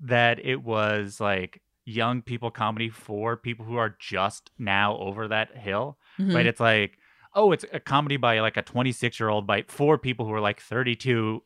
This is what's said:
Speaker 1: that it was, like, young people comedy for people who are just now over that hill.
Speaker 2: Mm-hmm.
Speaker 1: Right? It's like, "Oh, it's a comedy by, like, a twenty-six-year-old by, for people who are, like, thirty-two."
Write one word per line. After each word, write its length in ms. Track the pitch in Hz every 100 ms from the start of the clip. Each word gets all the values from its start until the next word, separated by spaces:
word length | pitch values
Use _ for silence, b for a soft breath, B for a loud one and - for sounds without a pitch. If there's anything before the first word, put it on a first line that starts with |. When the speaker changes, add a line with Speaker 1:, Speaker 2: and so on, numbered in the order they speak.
Speaker 1:
that 380 | 131 120 120 117
it 180 | 120 131
was, 580 | 117 110 107 107 101 -
like, 420 | 104 95 90 - _ _ -
young 340 | 110 117 123
people 300 | 117 117 117
comedy 400 | - 107 110 117
for 440 | 110 - 104 113
people 300 | 117 120 113
who 120 | 110 120
are 200 | 110 -
just 520 | - 95 98 - - -
now 400 | 107 98 104 -
over 280 | 98 101 107
that 280 | 110 110 -
hill. 400 | 104 98 139 - B B
Speaker 2:
Mm-hmm. 160 | 196
Speaker 1:
Right? 120 | 147 117
It's 140 | -
like, 380 | 113 107 101 _ b b b
"Oh, 180 | 196 208
it's 120 | 156 -
a 80 | 156
comedy 380 | - 135 147 139
by, 220 | 120 110
like, 180 | 110 104
a 40 |
twenty-six-year-old 840 | - 120 127 120 120 - 110 104 101
by, 180 | 101 -
for 280 | - 147 156
people 300 | 127 120 110
who 80 |
are, 60 | 107
like, 200 | 104 107
thirty-two." 840 | - 113 123 117 131 117 110 110